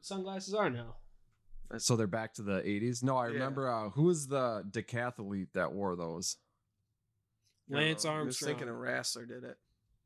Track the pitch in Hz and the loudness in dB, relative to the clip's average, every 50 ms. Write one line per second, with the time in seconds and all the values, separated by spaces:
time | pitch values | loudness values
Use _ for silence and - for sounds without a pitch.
0 | - - 196 196 185 190 196 190 190 190 190 214 208 170 123 117 120 117 - - | -10 -8 -6 -4 -4 -4 -6 -6 -6 -2 2 2 2 2 2 0 -4 -8 -10 -12
1 | - - - - _ _ _ _ _ - - - - - 107 113 - - 123 113 | -14 -18 -20 -20 _ _ _ _ _ -14 -12 -12 -10 -8 -6 -2 2 4 4 4
2 | 113 101 87 113 113 110 - - 110 101 98 95 - 98 104 101 110 123 123 120 | 4 2 2 0 -2 -4 -6 -6 -2 0 0 2 2 2 0 2 2 0 0 2
3 | 123 135 135 131 123 117 117 143 131 135 135 135 135 127 120 113 107 104 101 131 | 2 2 4 4 2 2 0 0 -2 -2 0 0 0 0 0 0 -2 -2 2 4
4 | 151 180 180 156 143 131 139 139 127 123 113 104 90 101 95 117 104 - - 117 | 6 6 6 4 0 0 0 2 2 2 0 -2 -4 -4 -4 -4 -4 -2 -2 -2
5 | 120 123 123 - 110 98 101 98 92 85 - 98 90 73 67 98 101 95 90 87 | -2 -2 -2 -6 -6 -4 -2 -4 -4 -2 0 0 2 2 0 0 0 0 0 0
6 | 85 82 82 82 90 - - - _ _ _ _ _ _ _ _ _ _ _ _ | -2 -4 -4 -4 -4 -4 -6 -6 _ _ _ _ _ _ _ _ _ _ _ _
7 | _ _ _ _ _ _ _ _ _ _ _ _ _ - 139 143 151 156 160 156 | _ _ _ _ _ _ _ _ _ _ _ _ _ -2 2 4 4 4 4 2
8 | - 160 156 156 151 143 127 - 143 143 147 - - 120 117 117 123 123 127 127 | 2 0 0 0 0 -2 -2 -2 -2 -2 -2 -2 -2 -6 -6 -4 -4 -2 -2 0
9 | 123 - - 117 120 120 120 127 123 123 131 - _ _ _ _ _ _ _ _ | 0 -2 -4 -4 -6 -10 -10 -10 -10 -12 -14 -16 _ _ _ _ _ _ _ _
10 | _ | _